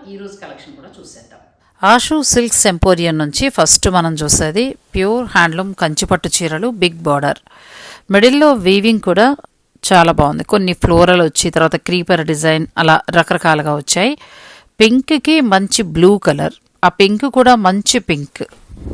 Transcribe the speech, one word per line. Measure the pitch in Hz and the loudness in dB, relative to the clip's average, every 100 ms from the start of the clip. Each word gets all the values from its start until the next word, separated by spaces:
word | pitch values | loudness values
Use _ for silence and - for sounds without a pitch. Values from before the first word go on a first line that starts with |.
| 196 | -18
ఈ | 196 | -18
రోజు | 196 - | -18 -18
కలెక్షన్ | 160 - - 135 | -20 -20 -20 -20
కూడా | 123 - | -20 -20
చూసేద్దాం. | 127 - - - _ _ _ _ | -20 -20 -20 -20 _ _ _ _
ఆషు | 190 240 - 311 | 2 2 2 -2
సిల్క్స్ | 269 240 240 - 214 | 0 0 0 0 0
ఎంపోరియం | 175 190 180 170 156 | 0 0 0 0 -2
నుంచి | 151 - 269 | -4 -2 -4
ఫస్ట్ | - 160 - 208 | 0 0 0 0
మనం | 180 165 160 | 0 0 -2
చూసేది | 151 - 156 170 262 - _ | -2 -2 -2 -2 -4 -6 _
ప్యూర్ | 190 190 233 233 | -4 -2 -2 -2
హ్యాండ్లూమ్ | 190 170 160 190 196 | 0 0 -2 -8 -4
కంచిపట్టు | 165 156 180 185 170 | -4 -4 -2 -2 -2
చీరలు, | - 165 156 226 | -4 -4 -4 -6
బిగ్ | 226 180 165 160 | -2 -2 -2 -2
బోర్డర్. | 143 143 143 _ - - - - - - | -2 -2 -6 _ -20 -20 -20 -20 -18 -2
మిడిల్‌లో | 196 226 277 302 | 2 4 4 2
వీవింగ్ | 262 180 196 208 220 | 2 2 2 2 0
కూడా | 190 175 233 285 - _ _ _ - | 0 2 2 0 -8 _ _ _ 0
చాలా | 185 165 | 4 4
బాగుంది. | 165 147 151 | 2 0 -2
కొన్ని | - 208 185 | -2 -2 -2
ఫ్లోరల్ | 175 - 170 175 180 | -2 0 4 4 4
వచ్చి | 165 - 185 | 2 -2 -2
తర్వాత | - 160 170 | 0 0 -2
క్రీపర్ | - 175 170 180 156 | -4 -4 -2 -2 -2
డిజైన్ | 151 160 160 160 - | -2 0 -2 -4 -2
అలా | 160 156 - | 2 2 0
రకరకాలుగా | 170 165 175 170 156 151 147 | -2 0 0 0 0 -2 -4
వచ్చాయి. | 143 - 208 294 - - - - _ - | -4 -2 -2 -4 -14 -20 -20 -20 _ 0
పింక్‌కి | 220 254 262 - - 320 | 2 2 0 -2 0 0
మంచి | 254 190 190 - | 2 2 0 -4
బ్లూ | 190 156 180 202 | -4 2 4 4
కలర్, | - 143 156 - _ - | 0 -2 -4 -8 _ -2
ఆ | 180 | -2
పింక్ | - 196 208 277 | 2 0 0 -2
కూడా | 254 254 240 | 2 4 4
మంచి | 190 190 202 247 | 2 0 -2 -2
పింక్. | - 156 143 - - - - - - | -2 -6 -6 -12 -16 -16 -20 -18 -14